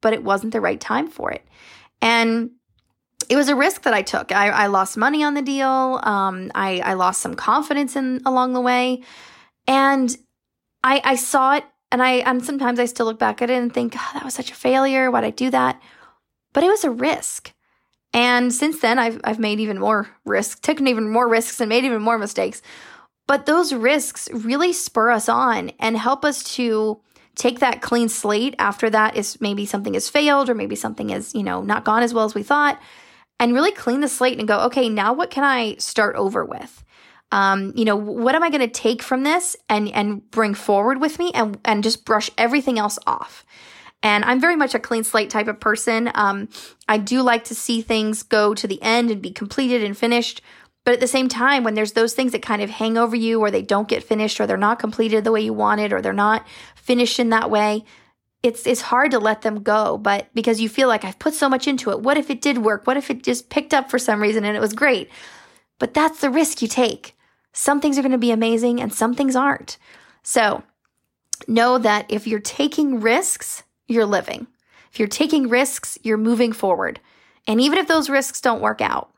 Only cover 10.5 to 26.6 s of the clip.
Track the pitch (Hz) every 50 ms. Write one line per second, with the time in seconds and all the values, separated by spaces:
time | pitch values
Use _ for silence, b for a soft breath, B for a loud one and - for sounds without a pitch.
10.5 | _ _ _ _ _ _ - 254 269 277 - - 269 240 254 - - 277 262 262
11.5 | 277 294 - - _ _ _ _ - 247 254 254 254 247 - - 254 254 247 254
12.5 | 294 277 269 247 247 240 240 240 240 - 240 220 220 220 226 220 220 - 247 240
13.5 | 254 254 247 240 240 247 240 233 - 240 - - - 285 - 269 - - 262 -
14.5 | - - - 254 254 262 269 269 269 262 262 254 240 233 226 220 220 - 254 262
15.5 | 247 262 254 254 254 - b b b b b b b b b _ _ _ _ _
16.5 | _ - 302 359 403 427 - 302 240 226 247 294 320 - - - - - _ -
17.5 | _ _ _ _ _ _ _ _ _ _ _ _ - 233 240 247 247 247 247 247
18.5 | 240 - - 302 320 311 - 226 233 262 240 233 226 - - - 220 220 226 214
19.5 | 208 214 220 214 202 196 190 208 220 208 202 - - _ _ - 208 190 208 -
20.5 | - - - - 302 302 277 269 247 220 220 214 214 226 247 233 226 226 226 -
21.5 | - - 240 214 220 240 262 269 240 220 208 220 233 220 208 208 - - 190 185
22.5 | 220 - B B B B B B B B B B B _ _ - 269 277 277 -
23.5 | 302 339 349 302 285 240 220 247 294 302 - - - - - - - 233 214 226
24.5 | 247 285 330 359 349 349 - - _ 233 220 233 240 214 220 - 226 233 254 254
25.5 | 226 208 180 180 - _ - 220 226 214 214 240 277 277 - 302 285 - - -
26.5 | - -